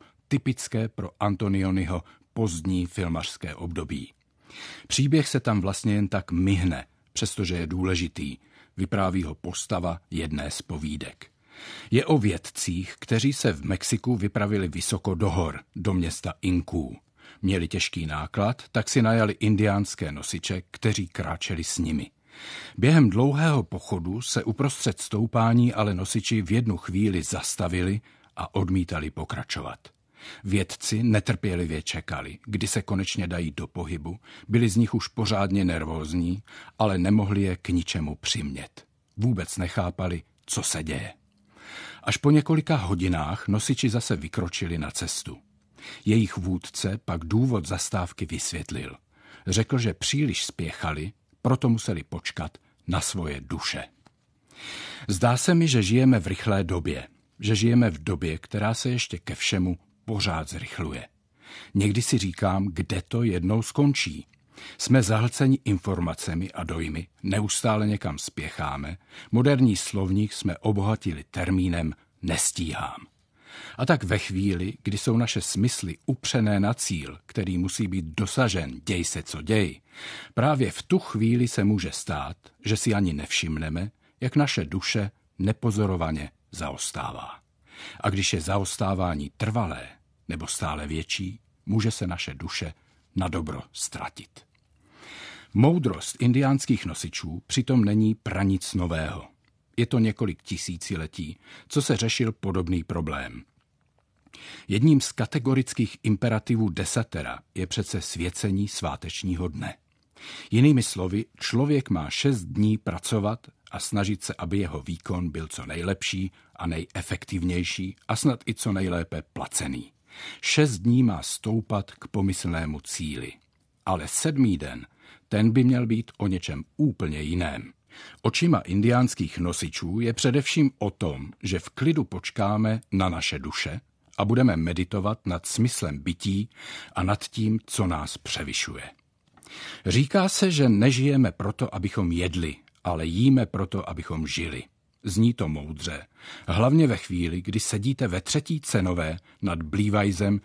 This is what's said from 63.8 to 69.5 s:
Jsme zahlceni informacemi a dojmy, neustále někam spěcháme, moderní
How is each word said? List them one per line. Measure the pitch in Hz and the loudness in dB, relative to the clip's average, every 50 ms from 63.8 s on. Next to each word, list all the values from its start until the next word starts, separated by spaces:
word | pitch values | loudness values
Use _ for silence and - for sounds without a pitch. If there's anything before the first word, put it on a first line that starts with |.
| 143 143 135 - - - 73 - - _ _ _ _ _ _ - - - - | 4 4 4 2 -2 -4 -6 -8 -12 _ _ _ _ _ _ -20 -20 -16 -10
Jsme | - - - 127 131 107 | -4 2 4 4 6 6
zahlceni | 95 110 107 113 120 - - 139 131 135 - - | 4 4 2 2 0 2 2 4 4 4 4 2
informacemi | - 101 87 - 101 92 87 87 82 80 - - - 82 85 95 95 | 0 0 0 0 -2 -2 0 0 -2 -4 -4 -6 -4 -4 -4 -4 -6
a | - - 87 | -6 -8 -8
dojmy, | 82 82 82 82 78 78 80 82 - _ _ - | -6 -6 -4 -4 -4 -6 -6 -8 -10 _ _ -4
neustále | 98 98 107 104 101 - - - 117 107 107 104 | -2 0 0 0 0 -2 0 2 2 2 2 2
někam | 104 107 101 - 90 76 | 0 0 0 -2 -4 -6
spěcháme, | 73 - - - - 76 78 - - 78 71 69 71 69 73 87 - _ _ - - - - | -6 -8 -10 -8 -8 -8 -8 -6 -6 -6 -4 -4 -6 -6 -8 -10 -12 _ _ -20 -20 -4 2
moderní | - 120 123 143 | 4 4 6 6